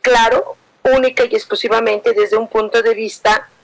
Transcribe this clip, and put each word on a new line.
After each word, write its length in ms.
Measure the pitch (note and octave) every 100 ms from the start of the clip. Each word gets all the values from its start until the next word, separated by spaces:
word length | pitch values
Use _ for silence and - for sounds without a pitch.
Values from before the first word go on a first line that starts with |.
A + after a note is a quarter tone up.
claro, 560 | B3+ B3 A3+ B3 - - _ _
única 420 | C#4+ C4 C4 B3+
y 100 | A#3+ A3
exclusivamente 760 | - G3+ A#3 A3+ A3+ G#3 A#3
desde 240 | G#3+ G#3 G#3+
un 120 | A3+
punto 340 | - G#3+ A#3
de 120 | A3+
vista 540 | G#3+ A3 - - C4+ - _